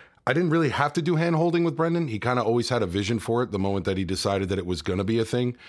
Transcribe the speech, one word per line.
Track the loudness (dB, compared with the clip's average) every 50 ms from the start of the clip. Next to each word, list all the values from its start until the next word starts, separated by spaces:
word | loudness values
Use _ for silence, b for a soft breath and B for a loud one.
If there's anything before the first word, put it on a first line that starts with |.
| B B B B B
I | -2 0
didn't | 0 2 2
really | 2 2 2 0
have | 0 0 0 0 0
to | -2 0
do | 2 2 2
hand-holding | 2 2 2 2 2 2 2 2 0
with | 0 0
Brendan. | 0 0 0 0 0 -2 -2
He | -4 -4
kinda | -2 0 0 2
always | 2 2 2 2 2 2
had | 0 0
a | 0 0
vision | 0 -2 0 0 -2 -2
for | 0 0 0 0 0
it | 0
the | 0 0
moment | 0 0 0 0 0
that | 0 -2 -2
he | -2
decided | -2 -2 -2 0 0 0 0 0 0
that | -2 -2
it | -2
was | -4 -4 -4
gonna | -2 -2 -2 -2 0
be | 0 0 0
a | 0
thing. | 0 0 0 0 -2 -4 B B